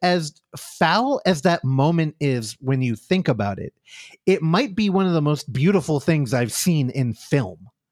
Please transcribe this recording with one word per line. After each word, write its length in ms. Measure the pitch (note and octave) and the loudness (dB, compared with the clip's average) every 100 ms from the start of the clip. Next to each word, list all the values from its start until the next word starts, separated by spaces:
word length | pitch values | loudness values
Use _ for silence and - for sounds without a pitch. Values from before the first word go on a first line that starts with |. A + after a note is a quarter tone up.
as 320 | F3+ F3+ D3+ - _ - | 0 0 -2 -12 _ -20
foul 640 | - - E3 F#3+ C4 C#4 F3+ | -18 -2 2 2 0 0 0
as 160 | E3 | 0
that 200 | F3 E3+ | 0 0
moment 520 | C3 C3+ D3 E3+ D#3 - | 0 2 2 2 -2 -2
is 380 | C#3+ B2+ G#2+ - | -2 -2 -4 -6
when 220 | C3 C3+ | -4 -2
you 140 | B2+ A2 | -2 -4
think 320 | - F#3 D#3 | -2 -2 0
about 320 | A2 G2+ G2 | 0 -2 -4
it, 120 | - - _ - - - - | -10 -14 _ -20 -20 -4 0
it 160 | F#3+ | 2
might 340 | D#3+ F3+ C#4 F#3 | 2 0 0 -2
be 140 | G#3 | 0
one 160 | F#3 F#3+ | 2 2
of 80 | |
the 80 | E3 | 2
most 320 | D3 D3 - | 2 0 -4
beautiful 460 | B2+ D#3+ G3+ D3+ D3 | 0 2 2 2 0
things 340 | - D#3 B2+ | 2 0 0
I've 180 | B2 A#2+ | 0 -2
seen 380 | - F#3 D#3+ B2+ | -2 0 0 0
in 240 | C3+ B2 | -2 -4
film. 560 | G#2+ - C#3+ G2 F2+ F#2+ _ _ | -4 -2 -2 -2 -8 -20 _ _